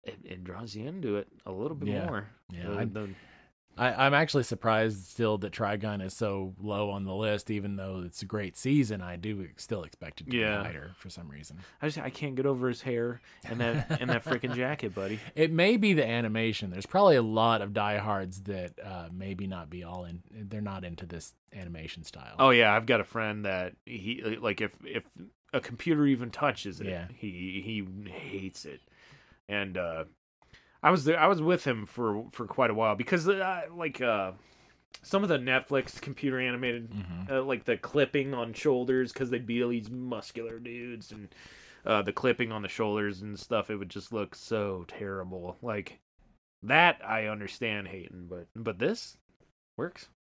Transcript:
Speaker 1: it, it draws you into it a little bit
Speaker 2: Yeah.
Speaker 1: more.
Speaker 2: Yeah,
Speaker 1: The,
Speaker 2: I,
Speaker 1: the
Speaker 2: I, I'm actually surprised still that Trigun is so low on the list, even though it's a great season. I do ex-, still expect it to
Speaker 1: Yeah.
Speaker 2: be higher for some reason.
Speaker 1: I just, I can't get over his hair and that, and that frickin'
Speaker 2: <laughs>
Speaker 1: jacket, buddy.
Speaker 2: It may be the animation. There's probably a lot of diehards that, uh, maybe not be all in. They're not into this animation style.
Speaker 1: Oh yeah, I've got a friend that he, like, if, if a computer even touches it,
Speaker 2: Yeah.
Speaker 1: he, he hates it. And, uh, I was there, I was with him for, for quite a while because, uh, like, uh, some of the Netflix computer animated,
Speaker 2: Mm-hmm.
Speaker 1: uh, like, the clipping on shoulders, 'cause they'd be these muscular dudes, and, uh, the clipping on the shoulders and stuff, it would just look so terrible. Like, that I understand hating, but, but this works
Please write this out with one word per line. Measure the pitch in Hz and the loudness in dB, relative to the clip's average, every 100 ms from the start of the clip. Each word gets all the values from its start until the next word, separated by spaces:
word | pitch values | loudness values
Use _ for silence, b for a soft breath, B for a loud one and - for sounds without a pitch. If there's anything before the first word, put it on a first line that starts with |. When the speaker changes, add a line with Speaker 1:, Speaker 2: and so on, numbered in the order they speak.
Speaker 1:
it, | - 101 | -12 -14
it | - 92 | -14 -12
draws | 90 92 113 104 | -10 -10 -10 -8
you | 123 | -8
into | 185 131 101 | -6 -2 -2
it | - - - | -4 -14 -10
a | |
little | 95 135 151 | -6 -6 -4
bit | 98 | -2
Speaker 2:
Yeah. | 101 92 | -2 -2
Speaker 1:
more. | 101 104 - _ | -4 -6 -16 _
Speaker 2:
Yeah, | 87 95 | -8 -4
Speaker 1:
The, | 101 | -2
Speaker 2:
I, | 113 | -2
Speaker 1:
the | 104 104 95 B B B _ _ - | -4 -8 -10 B B B _ _ 0
Speaker 2:
I, | 123 120 135 | 0 4 4
I'm | |
actually | 143 160 143 | 6 4 2
surprised | 120 107 113 110 110 98 92 | 0 0 2 4 4 0 -8
still | - 113 107 | 0 2 2
that | 98 | -2
Trigun | - 107 104 107 101 | -2 -2 -2 -2 -4
is | 95 | -4
so | - 107 98 95 95 | -2 -2 -2 -4 -6
low | 104 101 104 | -4 0 0
on | 98 95 | -2 -4
the | |
list, | 95 107 104 - | 0 0 0 0
even | 104 101 98 | -4 -2 -4
though | 95 92 90 | -6 -6 -6
it's | - | -8
a | 98 | -4
great | 107 95 - | -4 -4 -2
season. | 131 143 117 104 | 4 6 6 0
I | 90 85 | -4 -6
do | 101 101 | -4 -4
ex-, | 90 - | -8 -12
still | - 104 | -8 -6
expect | 82 - 87 - | -8 -12 -14 -12
it | 80 | -2
to | 123 | 0
Speaker 1:
Yeah. | 107 104 | 2 2
Speaker 2:
be | |
higher | 85 80 80 92 | -2 -6 -12 -14
for | 95 | -16
some | 87 82 | -14 -14
reason. | 71 76 78 95 B | -14 -16 -16 -18 B
Speaker 1:
I | 151 | -4
just, | 151 | -4
I | 131 | -8
can't | 135 147 131 | -6 -4 0
get | 139 | 2
over | 131 127 | 2 0
his | 120 | 0
hair | 131 120 120 123 B B - | -2 0 0 -4 B B -8
and | 113 | 0
that, | 117 147 - 156 | 2 2 0 0
and | 127 | 2
that | 120 160 | 0 0
frickin' | 120 131 | -2 0
Speaker 2:
<laughs> | 120 | -2
Speaker 1:
jacket, | 127 147 110 92 | -2 -2 -4 -4
buddy. | 98 110 - - | -4 -4 -6 2
Speaker 2:
It | 160 | 2
may | 160 185 233 | 6 6 6
be | 208 | 6
the | 165 117 | 6 4
animation. | 117 113 110 113 107 101 | 2 2 2 2 0 -4
There's | 90 - | -6 0
probably | 185 202 139 | 6 10 10
a | |
lot | 113 110 113 113 | 6 4 6 4
of | 104 | 2
diehards | 101 104 104 104 101 95 95 | 0 2 2 0 0 -2 -8
that, | 95 98 90 - | -6 -6 -6 -10
uh, | 98 92 85 | -12 -10 -10
maybe | 90 95 92 98 | -8 -6 -6 -6
not | 92 78 | -6 -8
be | 90 | -10
all | 85 92 87 | -10 -10 -8
in. | 87 - | -12 -12
They're | 110 101 107 | -14 -8 -6
not | 104 95 | -6 -6
into | 92 82 87 | -8 -10 -10
this | 85 - - _ | -10 -12 -16 _
animation | 101 90 82 80 - | -12 -10 -10 -10 -12
style. | 80 - - - | -14 -16 -14 6
Speaker 1:
Oh | 135 | 8
yeah, | 120 113 107 | 10 10 8
I've | 113 | 6
got | 117 | 2
a | 98 | 2
friend | 117 107 104 101 | -2 -2 -2 -2
that | 92 90 - - | -2 -2 -8 -12
he, | 120 95 123 110 110 | -8 -6 -4 -4 -2
like, | 113 101 | -2 0
if, | 107 - | -4 -6
if | - 117 - - 92 _ _ | -8 -8 -8 -20 -20 _ _
a | 135 | -4
computer | - 120 170 151 143 | -4 -4 2 6 6
even | 131 120 | 4 0
touches | - 147 110 101 87 | 0 0 0 -8 -6
it, | 101 | -6
Speaker 2:
Yeah. | 90 87 127 | -4 -8 -10
Speaker 1:
he, | 104 87 92 95 | -10 -6 -6 -6
he | 95 107 95 95 101 | -4 -4 -4 -8 -12
hates | 90 - 98 95 - 76 | -12 -10 -8 -8 -10 -14
it. | 67 _ b b b b b - | -14 _ b b b b b -4
And, | 101 98 90 | -4 -2 -2
uh, | 87 80 80 _ _ _ b b b b | -2 -4 -8 _ _ _ b b b b
I | 151 | 4
was | 180 | 6
there, | 139 165 | 4 6
I | 160 | 6
was | 185 | 6
with | 156 180 143 | 4 2 2
him | 113 104 | -2 -4
for, | - 117 104 117 | -2 0 0 -4
for | - 113 | -10 -6
quite | - 120 | 2 2
a | |
while | 107 110 101 | 4 2 2
because, | 123 180 165 | 2 2 4
uh, | 196 185 180 156 170 | 2 2 -2 -6 -6
like, | 160 - | -6 0
uh, | 123 107 95 95 b b b b _ - | 2 2 0 -6 b b b b _ -20
some | - 196 | -2 0
of | 202 | 2
the | 147 | 2
Netflix | 127 131 - 139 127 - | 4 2 4 0 0 -8
computer | - 135 143 127 | -10 -2 -2 0
animated, | 127 123 123 120 113 | -2 0 -2 -2 -6
Speaker 2:
Mm-hmm. | 101 90 85 95 | -8 -6 -8 -2
Speaker 1:
uh, | 135 | 0
like, | 135 123 - | 0 -2 0
the | 117 | -2
clipping | - 147 135 143 139 | 2 2 4 2 0
on | 127 117 | -2 -4
shoulders, | 107 156 127 123 131 123 | 0 2 4 4 2 2
'cause | - 127 | -2 -2
they'd | 120 117 | -2 0
be | 120 120 | 0 2
these | 120 107 | 0 -4
muscular | 123 127 113 - 117 113 113 | -8 -6 -8 -8 -8 -8 -10
dudes, | 120 120 120 117 107 | -12 -10 -10 -12 -14
and, | 104 101 B B B B B - | -14 -16 B B B B B 2
uh, | 107 | 4
the | 101 | 4
clipping | - 127 117 117 | 2 2 2 0
on | 110 | -2
the | 98 | -6
shoulders | - 107 104 104 92 | 0 2 2 0 -2
and | 104 101 | -8 -10
stuff, | - 113 - | -2 -2 0
it | 107 | -6
would | 95 | -6
just | 101 - | -8 -6
look | 113 101 - | -4 -4 -6
so | - 110 101 92 85 | -4 -2 0 -4 -8
terrible. | - 101 98 90 92 90 90 | -8 -6 -6 -6 -8 -10 -8
Like, | 120 104 - - _ _ _ _ _ _ | -6 -4 -6 -16 _ _ _ _ _ _
that | 107 147 175 - 101 | 4 6 6 4 -2
I | 110 107 | -2 -2
understand | 107 101 - 117 104 98 | -4 -8 -4 -4 -2 -6
hating, | 92 85 90 87 | -12 -12 -14 -12
but, | 87 85 110 | -12 -12 -6
but | 110 92 | -6 0
this | 135 226 - - _ _ _ _ _ - | -2 -2 -8 -18 _ _ _ _ _ -10
works | 165 - - _ | -8 -10 -20 _